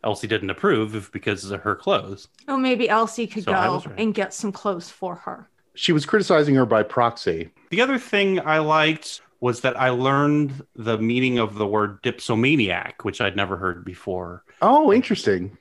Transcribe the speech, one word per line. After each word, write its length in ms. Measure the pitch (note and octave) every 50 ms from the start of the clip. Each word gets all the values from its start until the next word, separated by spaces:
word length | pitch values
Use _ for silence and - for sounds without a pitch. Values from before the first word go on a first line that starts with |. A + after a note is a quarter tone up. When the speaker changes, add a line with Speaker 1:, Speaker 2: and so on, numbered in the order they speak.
| -
Speaker 1:
Elsie 220 | A2 G2+ - - G#2
didn't 220 | A2 G#2+ G2+ F#2+
approve, 440 | F2+ - - G#3 E3 A2 A2 G#2+ G#2+
if, 160 | A2 F#2+ -
because 400 | - - - - G2+ F#2+ F#2+ G2
of 100 | G2+ F#2+
her 120 | - G#2 G2
clothes. 540 | - - F#3+ G3 - - F#2+ G2 - - _ _ _ _
Speaker 2:
Oh, 100 | - C4+
maybe 320 | C4+ C4 C4 B3+ A3 B3+ -
Elsie 380 | G#3 A3 A3+ A3 - - A#3
could 180 | G#3+ - A3 F3+
Speaker 1:
So 80 | F#3+
I 140 | F#3+ F#3+ -
Speaker 2:
go 80 | F#3 F3+
Speaker 1:
was 120 | F3+ -
right. 120 | - G3 F#3+
Speaker 2:
and 160 | A3 A3 G3
get 180 | G#3+ F#3+ F#3+ -
some 180 | - - G3+
clothes 380 | G3 - - G#3 F#3+ E3+ E3+ -
for 240 | - _ F#3+ F3+ F3
her. 320 | E3+ - - - - - _ _ _ _ _ _
Speaker 3:
She 180 | - - -
was 140 | E3+ D3+ C#3+
criticizing 480 | - - G#3+ F#3+ - F#3 D#3 D3 D3 C#3
her 120 | C3 B2+
by 160 | A2 A2+ G#2+ G#2+
proxy. 680 | - - B2+ A#2+ A#2 A#2 - - F#2 E2 D#2+ E2 D#2+ _ _ _ _
Speaker 1:
The 100 | E3+ G3
other 180 | B3 C4 C#4 A#3+
thing 400 | - - - G3+ G3+ G3 F#3+ F3+
I 180 | - D#3 D#3 D#3
liked 640 | D#3 D3+ D#3 D#3 D3+ D#3 D#3+ D#3 - - - - _ _ _ _
was 200 | B2 B2 A#2+ A#2
that 180 | - C3 B2 A2
I 80 | B2+ B2+
learned 720 | B2+ B2 B2+ C3+ C#3 C#3 C#3+ D3 D3 D3 D3 C#3 C3+ C3+ - _ _
the 200 | A2+ A2 A2+ A2+ G#2
meaning 400 | A2 A2+ A#2+ B2+ C3 C3 B2 A#2+
of 160 | A2+ G#2 G#2
the 100 | G#2 G#2+
word 340 | G2+ G#2+ G#2+ G#2 G2+ G2 -
dipsomaniac, 1000 | - B2+ A#2+ - - - A#2 A2 A#2+ C3+ D#3+ C#3+ G#2+ F#2 F2 E2+ - - - -
which 180 | - G#2 F#2+ -
I'd 140 | A2 G2 F#2
never 220 | G2 G2+ F#2+ G2
heard 280 | E2+ F#2+ F#2 F2 F2 E2+
before. 600 | F#2 F2+ - - G2+ F#2 F#2 F2 E2+ F2 F#2 _ _ - _
Speaker 3:
Oh, 300 | - G3+ C4 D4+ D#4 C4
interesting. 680 | G3 B3 B3+ - G#3 - - - G2 F2+ F2+ G2 - -